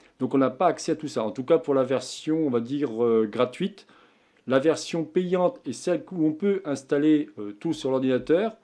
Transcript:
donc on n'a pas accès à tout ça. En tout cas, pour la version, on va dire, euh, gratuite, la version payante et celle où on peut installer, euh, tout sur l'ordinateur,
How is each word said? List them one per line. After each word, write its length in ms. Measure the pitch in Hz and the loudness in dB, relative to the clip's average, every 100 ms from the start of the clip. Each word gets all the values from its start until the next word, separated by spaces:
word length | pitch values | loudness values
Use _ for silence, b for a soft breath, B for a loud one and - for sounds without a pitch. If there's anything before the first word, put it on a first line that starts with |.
| b - | b -6
donc 160 | 123 139 | 0 2
on 20 | |
n'a 140 | 131 | 2
pas 160 | 131 180 | 2 2
accès 240 | 147 - | 2 -2
à 40 | 156 | -4
tout 120 | 143 | -4
ça. 160 | 123 107 | -4 -4
En 60 | |
tout 120 | 135 | -2
cas, 140 | 127 165 | 2 2
pour 160 | 151 | 2
la 100 | 135 | 2
version, 640 | 127 127 - - 156 160 147 | 2 0 -4 -8 -2 0 0
on 40 | |
va 100 | 120 | 0
dire, 420 | 117 143 139 110 | -2 -4 -4 0
euh, 240 | 120 113 107 | 2 2 2
gratuite, 580 | 113 127 - 190 - - b b b b b - | 0 -2 -2 -6 -6 -20 b b b b b 0
la 120 | 131 | 2
version 440 | 156 147 - 170 | 2 0 -2 -6
payante 560 | 156 180 180 180 175 - 139 | -2 -2 0 2 0 -2 -10
et 80 | |
celle 300 | - 180 160 - | -6 -2 -2 -4
où 140 | 185 156 | -2 -2
on 60 | |
peut 300 | 156 202 196 | 0 0 0
installer, 680 | 151 135 - 143 156 151 147 - | -2 -6 -2 2 4 4 0 -8
euh, 140 | 104 104 | -12 -8
tout 140 | 170 | -6
sur 160 | 151 131 | -4 -2
l'ordinateur, 680 | 131 131 123 127 170 220 - | 0 2 0 2 0 0 -6